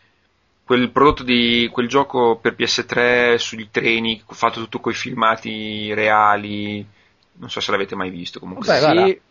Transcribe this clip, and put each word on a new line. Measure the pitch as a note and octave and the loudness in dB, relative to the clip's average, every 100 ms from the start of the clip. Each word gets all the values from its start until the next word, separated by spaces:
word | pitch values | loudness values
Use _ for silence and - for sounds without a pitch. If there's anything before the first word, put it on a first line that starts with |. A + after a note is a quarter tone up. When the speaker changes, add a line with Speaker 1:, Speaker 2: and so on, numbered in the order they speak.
| _ _ _ _ _ _ | _ _ _ _ _ _
Speaker 1:
Quel | - B2 B2 | 0 0 2
prodotto | B2+ C#3+ D3 | 4 4 4
di, | B2+ B2 A#2+ A#2+ A#2 | 0 2 2 2 0
quel | - A#2+ | -2 0
gioco | C3+ C#3 B2+ A#2 A2+ | 0 0 2 2 2
per | A#2+ A2 | -2 -2
P | |
S | A#2+ - A#2 | -2 -2 -2
tre | B2+ A#2+ B2 A#2+ A#2+ | 0 2 4 4 2
sui | - A2+ G#2+ | -2 -10 -6
treni, | A#2+ A#2+ A2+ A2+ A2 - | -2 0 0 -2 -6 -10
fatto | - A2+ A2+ | -2 -2 -2
tutto | A2 A#2+ | -8 -6
coi | - | -4
filmati | - B2 A#2 A2 A2+ A2+ A2 G#2+ G#2+ G#2+ | -4 -6 0 0 0 -6 -8 -8 -8 -4
reali, | G#2 G#2+ G#2+ G#2 G#2 G#2 G#2 G#2 G#2 G#2 _ _ _ _ _ | 0 2 4 4 2 -2 -6 -6 -8 -12 _ _ _ _ _
non | A#2+ | -12
so | A2 | -8
se | - | -2
l'avete | G2+ F#2+ | -2 -2
mai | G2 F#2 | -6 -8
visto, | F2+ F2+ - | -8 -14 -14
comunque. | F2+ D#3 G#3+ | -14 -6 0
Speaker 2:
Vabbè, | C#3+ | 4
Speaker 3:
Sì, | D3+ | 4
Speaker 2:
guarda, | - F#3+ - _ | 4 2 0 _